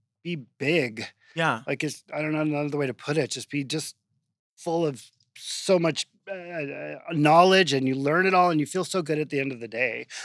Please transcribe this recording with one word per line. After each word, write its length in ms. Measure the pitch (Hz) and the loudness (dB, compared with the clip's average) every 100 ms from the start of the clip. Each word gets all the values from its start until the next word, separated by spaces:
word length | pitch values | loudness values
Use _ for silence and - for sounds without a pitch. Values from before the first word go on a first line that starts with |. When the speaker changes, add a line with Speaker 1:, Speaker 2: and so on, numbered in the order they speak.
| _ _ | _ _
Speaker 1:
be 120 | 170 165 117 - | -10 -10 -10 -6
big. 480 | 131 170 123 110 - - _ | 0 2 0 -4 -12 -12 _
Speaker 2:
Yeah. 260 | 160 160 117 143 | -2 0 0 -4
Speaker 1:
Like, 180 | 139 | -4
it's, 180 | 151 - - | -4 -8 -10
I 100 | 147 | -6
don't 100 | 156 | -2
know 80 | 156 | -2
another 380 | 156 143 147 147 | 0 -2 -2 -2
way 100 | 135 | -4
to 60 | |
put 240 | 117 - 156 | -4 -4 -2
it. 120 | 123 | -2
Just 200 | 127 - | -4 -8
be 120 | 143 | -6
just 320 | 135 151 - - _ _ _ _ _ _ | -4 -6 -6 -14 _ _ _ _ _ _
full 280 | - 165 | -4 0
of 180 | 160 123 - _ _ - | 0 -2 -12 _ _ -18
so 400 | - - - 180 | -12 -6 2 4
much, 280 | 165 - - _ - | 4 -2 -6 _ -14
uh, 40 | |
uh, 640 | 190 175 170 143 139 - 143 - | -14 -10 -8 -8 -10 -12 -12 -6
knowledge, 600 | 165 151 165 185 190 165 | 0 6 8 8 6 4
and 140 | 135 131 | 2 0
you 60 | |
learn 320 | 135 139 165 190 | 0 2 2 4
it 80 | |
all, 160 | 185 180 | 4 4
and 80 | 160 | 4
you 60 | 139 | 0
feel 180 | 185 | -2
so 160 | 165 190 | -4 -2
good 160 | 151 151 | -2 -2
at 120 | 143 | -2
the 80 | 143 | -4
end 120 | 135 | -4
of 80 | 123 | -6
the 80 | 113 | -8
day. 380 | 113 123 117 123 - | -2 -2 -2 -10 -10